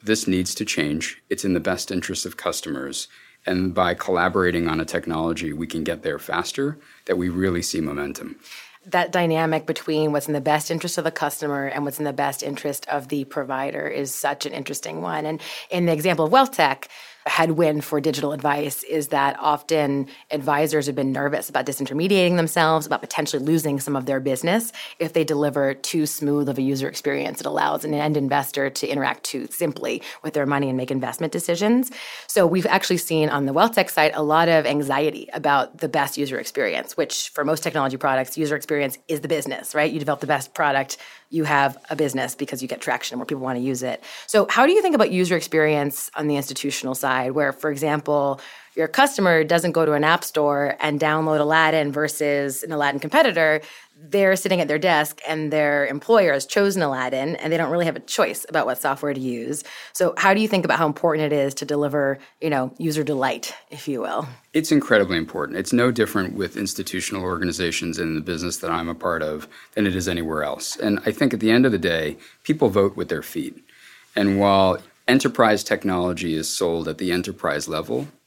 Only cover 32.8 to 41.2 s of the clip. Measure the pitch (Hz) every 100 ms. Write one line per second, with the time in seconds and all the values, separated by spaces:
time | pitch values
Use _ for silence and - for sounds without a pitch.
32.8 | - 180 - 160 151 143 139 143 226 -
33.8 | 180 - 151 - 151 156 170 160 127 143
34.8 | 139 135 156 - - - 147 143 - -
35.8 | 147 143 139 - 139 131 110 - 110 71
36.8 | - - 147 - - - 143 139 165 151
37.8 | 135 131 143 131 131 - 151 151 - 147
38.8 | 139 - - 156 135 156 135 135 - 151
39.8 | 151 156 143 143 139 143 131 - 147 139
40.8 | 135 - - -